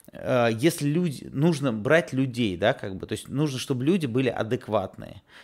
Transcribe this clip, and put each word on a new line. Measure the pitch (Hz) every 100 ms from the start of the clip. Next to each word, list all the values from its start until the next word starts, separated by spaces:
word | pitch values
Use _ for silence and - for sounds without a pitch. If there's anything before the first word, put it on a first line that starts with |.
| -
э, | - 113 127 117
если | 113 165 - 143
люди, | 160 175 - -
нужно | 135 165 143 139
брать | 110 113 160 170
людей, | 131 135 117 110 87
да, | 104
как | 139 104 95
бы, | -
то |
есть | 107 -
нужно, | 131 151 127
чтобы | - 127
люди | 135 196 139
были | 120 131
адекватные. | - 110 131 - 104 95 - 50 - - -